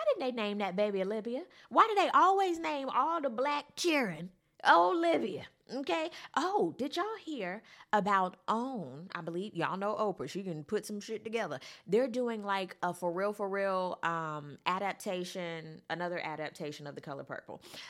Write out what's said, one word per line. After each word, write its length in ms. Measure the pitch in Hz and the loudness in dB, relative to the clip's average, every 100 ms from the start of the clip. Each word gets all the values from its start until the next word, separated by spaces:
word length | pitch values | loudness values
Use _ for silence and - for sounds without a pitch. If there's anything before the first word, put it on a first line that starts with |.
| 622 | 0
did 80 | 440 | 0
they 100 | 262 | 0
name 260 | 233 208 208 | -2 -2 -2
that 180 | 196 185 | -2 0
baby 260 | 208 196 | 0 2
Olivia? 420 | 190 220 220 247 370 - - | 0 -2 -4 -6 -8 -16 2
Why 180 | 277 453 | 6 6
do 60 | 403 | 6
they 140 | 302 | 6
always 500 | 277 349 392 381 330 | 8 8 6 4 2
name 300 | 320 294 269 | -2 -2 -2
all 320 | - 294 339 | 0 0 0
the 80 | 277 | -2
black 460 | 226 277 294 - - | -2 0 -2 -4 -2
children 540 | 349 302 220 156 180 - _ _ - | 2 2 2 -2 -10 -14 _ _ 6
Olivia? 760 | 330 349 349 339 311 226 160 - _ - | 8 8 4 4 2 2 -4 -10 _ -10
Okay. 360 | 254 277 330 320 - - - | -6 -2 -2 -2 -6 -6 -2
Oh, 380 | 339 403 370 - | 0 2 0 0
did 160 | 277 339 | -4 -2
y'all 100 | 415 427 | -4 -6
hear 380 | - 285 180 208 - - - | -8 -6 -6 -8 -12 -20 0
about 440 | 214 202 196 185 - - | 2 4 4 4 0 -2
Own? 600 | 220 254 247 143 135 185 | 0 0 -6 -8 -10 -10
I 80 | 175 | -8
believe 340 | 165 170 214 175 | -6 -4 -4 -2
y'all 220 | 143 185 | 0 0
know 180 | 202 214 | -2 0
Oprah. 320 | 214 - 135 | 0 -2 -6
She 140 | 180 | -6
can 220 | 190 156 | -6 -8
put 200 | 147 208 | -4 -4
some 160 | 208 208 | -2 -8
shit 240 | 202 220 | -8 -8
together. 360 | 226 226 185 135 - - - | -4 -4 -4 -6 -10 -16 0
They're 220 | 208 262 | 2 2
doing, 360 | 233 240 220 | 0 -2 -2
like, 320 | 202 196 185 - | -2 -2 -2 -4
a 100 | 180 | -4
for 200 | 175 175 | -2 -2
real, 220 | 170 202 | 0 0
for 140 | 208 202 | 0 -2
real, 520 | 196 196 185 185 - | 0 0 0 -2 -2
um, 560 | 165 165 160 151 143 135 - | -2 -2 -4 -6 -10 -6 -2
adaptation, 1120 | 185 196 - 214 185 180 190 170 165 160 160 - | 0 -2 -4 -4 -4 -4 -6 -6 -8 -10 -14 -8
another 280 | 165 175 175 | -4 -4 -4
adaptation 680 | 160 156 151 - 151 147 147 | -4 -6 -8 -8 -8 -8 -12
of 80 | 143 | -12
The 60 | |
Color 220 | 151 139 | -10 -10
Purple. 380 | 135 139 - - - - | -10 -10 -10 -16 -16 -16